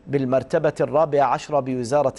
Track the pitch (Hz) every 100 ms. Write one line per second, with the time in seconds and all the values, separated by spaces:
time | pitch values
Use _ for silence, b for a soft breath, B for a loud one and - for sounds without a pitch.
0 | - 139 131 131 131 165 151 - 131 143
1 | 160 143 127 143 - 147 131 127 113 147
2 | 131